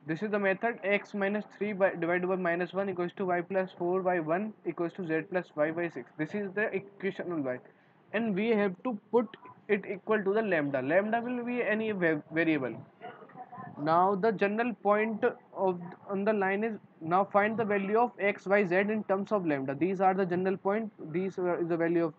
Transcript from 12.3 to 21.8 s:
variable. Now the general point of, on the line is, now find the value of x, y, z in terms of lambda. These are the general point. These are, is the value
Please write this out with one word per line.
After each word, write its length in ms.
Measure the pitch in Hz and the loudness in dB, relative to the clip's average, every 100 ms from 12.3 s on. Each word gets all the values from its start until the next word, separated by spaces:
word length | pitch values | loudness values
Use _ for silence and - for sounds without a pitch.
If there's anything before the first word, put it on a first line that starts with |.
variable. 500 | 160 165 151 127 113 - _ - - - - - - - - | 0 2 2 -2 -6 -14 _ -18 -18 -20 -18 -16 -14 -14 -6
Now 320 | 147 165 185 202 | 2 4 4 4
the 160 | 214 | 0
general 420 | 190 202 214 240 220 | 2 0 2 -2 -2
point 440 | 202 208 220 214 247 - - | 2 2 2 0 0 -2 -14
of, 280 | 156 190 180 175 - - | -2 -2 -2 -6 -16 -8
on 140 | 196 | -2
the 80 | 202 | 0
line 320 | 214 190 202 | 2 2 0
is, 160 | 220 208 - - | -2 -6 -14 -12
now 240 | 160 180 196 | 0 2 4
find 320 | 202 208 220 | 2 2 0
the 80 | 220 | 0
value 340 | 202 196 214 | 0 2 2
of 120 | 240 - | 2 2
x, 280 | 196 196 - | -2 -2 2
y, 200 | 202 196 | 4 4
z 120 | 180 | 2
in 260 | 202 220 196 | 2 -2 0
terms 240 | 190 196 | -2 0
of 120 | 214 175 | 0 2
lambda. 300 | 143 135 139 | 0 0 0
These 240 | 175 190 | 0 4
are 140 | 190 | 2
the 120 | 190 190 | 4 0
general 300 | 180 190 190 | 2 0 0
point. 340 | 196 208 220 - 160 | 0 -2 -4 -10 -6
These 260 | 156 190 180 | -4 -4 -2
are, 220 | 180 165 | -2 0
is 80 | 170 | 0
the 80 | |
value 300 | 170 | 0